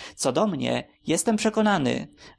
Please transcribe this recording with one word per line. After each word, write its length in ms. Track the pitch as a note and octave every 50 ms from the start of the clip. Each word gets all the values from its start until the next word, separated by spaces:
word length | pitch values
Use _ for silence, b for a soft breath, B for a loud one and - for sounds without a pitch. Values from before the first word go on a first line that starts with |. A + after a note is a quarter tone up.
| B B B
Co 160 | - - C#3
do 140 | B2 D#3 G#3+
mnie, 420 | G#3+ F3 C3+ B2 B2 A#2+ B2 B2 - _ _ _
jestem 300 | - D#3 E3+ - A#3+ A3
przekonany, 720 | G#3 - A3 G#3+ A3+ G#3+ G#3+ G3+ F3 C3+ A#2+ B2 B2+ - - B B B B B